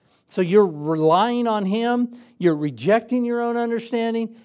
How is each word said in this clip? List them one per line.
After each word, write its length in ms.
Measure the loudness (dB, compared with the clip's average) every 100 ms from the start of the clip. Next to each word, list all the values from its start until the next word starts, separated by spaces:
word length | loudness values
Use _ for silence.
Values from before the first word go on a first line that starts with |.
| _ _ _
so 140 | -4
you're 240 | 2 4 4
relying 800 | 0 -4 0 4 4 2 0 -2
on 180 | -2
him, 540 | -2 -2 0 0 -2 -8 -20 -2
you're 180 | 0 0
rejecting 680 | -2 -4 0 0 0 -4
your 160 | -2 -4
own 160 | -2 -2
understanding, 800 | -4 -4 -6 -4 -2 -4 -6 -10